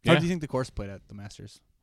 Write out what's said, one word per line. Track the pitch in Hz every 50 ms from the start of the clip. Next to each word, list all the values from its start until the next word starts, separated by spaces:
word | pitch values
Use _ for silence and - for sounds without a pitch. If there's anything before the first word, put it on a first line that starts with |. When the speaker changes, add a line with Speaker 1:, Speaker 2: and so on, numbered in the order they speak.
| _
Speaker 1:
How | -
Speaker 2:
yeah. | 170 170
Speaker 1:
do | 165
you | 170
think | 185 175
the | 156 135
course | - 127 127 -
played | - - 104 98
at | 98 90 - _
the | 104
Masters? | 101 101 104 - - 101 104 - - _ _ _ _